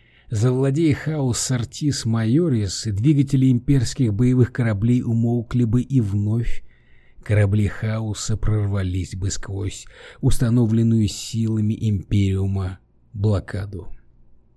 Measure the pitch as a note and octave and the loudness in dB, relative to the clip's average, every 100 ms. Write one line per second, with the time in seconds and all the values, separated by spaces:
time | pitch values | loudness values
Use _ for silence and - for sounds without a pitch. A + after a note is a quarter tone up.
0 | _ _ - G#2+ B2 B2+ C#3 C#3 E3 - | _ _ -8 -2 0 2 0 2 2 0
1 | D3+ D#3 C3 G#2+ - B2 A2 - D3+ C3 | -2 -2 -2 -2 -2 -4 -4 -4 -4 -2
2 | A2+ A2+ A2 C#3 F3 A#2 G2 - A2+ G2 | -2 0 2 2 2 0 -2 -4 -4 0
3 | C3 C#3+ C#3 C3 C3 A#2+ - C#3 A2+ - | 2 4 2 2 4 2 2 2 2 0
4 | A2+ G2+ B2 B2+ A#2 - A#2 G2+ A2+ B2 | 0 2 2 4 2 2 -2 0 2 0
5 | A#2 A2+ A#2 A#2+ A2+ B2 A#2 B2 A#2+ C3+ | 0 0 0 -2 -2 -2 0 0 0 0
6 | G2+ G2+ G2+ A2+ A#2 - - - _ - | 0 0 0 0 2 0 -2 -14 _ -20
7 | - - - G#2 G2+ G#2 G#2 - A2 A2 | -20 -14 -2 2 4 2 0 -2 -4 -4
8 | A2 G2+ - G#2+ - G#2+ G2+ G2+ F#2 F#2 | -4 -6 -4 -2 0 2 0 0 -2 -2
9 | F#2 F#2 F#2+ - - G2 G2 - - - | -4 -6 -6 -4 -6 -6 -6 -8 -14 -20
10 | - - C3+ - A#2+ B2 A2+ A2+ A2+ A2+ | -20 -2 2 4 4 2 4 2 4 2
11 | G#2 - - A2+ A2 A2 G#2+ A2 G#2+ G2 | 2 -2 -8 -4 -2 -2 -2 -2 -2 -2
12 | - G2+ G2 F#2+ F#2+ G2 F#2 F#2 _ _ | 0 0 2 0 -2 -2 -4 -8 _ _
13 | _ G2+ G#2+ G2 - G2 G2+ - - - | _ -4 0 0 -2 -8 -8 -10 -12 -12
14 | - - - - _ | -14 -20 -20 -20 _